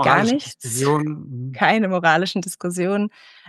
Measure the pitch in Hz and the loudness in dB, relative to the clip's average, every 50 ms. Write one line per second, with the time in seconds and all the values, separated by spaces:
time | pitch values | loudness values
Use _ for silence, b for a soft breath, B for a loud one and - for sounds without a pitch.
0 | 135 - 135 175 208 233 254 294 - - - - - 127 113 123 135 143 151 151 | 2 4 4 4 4 2 0 0 -2 -8 -14 -14 -10 -8 -4 -2 0 2 2 2
1 | 151 151 151 151 - - 131 123 123 131 131 - 208 156 202 220 214 190 185 180 | 0 -2 -6 -8 -10 -12 -10 -10 -10 -10 -4 0 2 2 4 2 2 0 0 2
2 | 170 165 156 165 185 185 - 196 175 185 - - - 180 175 185 175 185 202 208 | 4 4 4 4 2 0 -4 -4 -6 -6 -8 -8 -6 -6 -4 -2 -2 0 0 0
3 | 208 214 B B B B B B B | -2 -4 B B B B B B B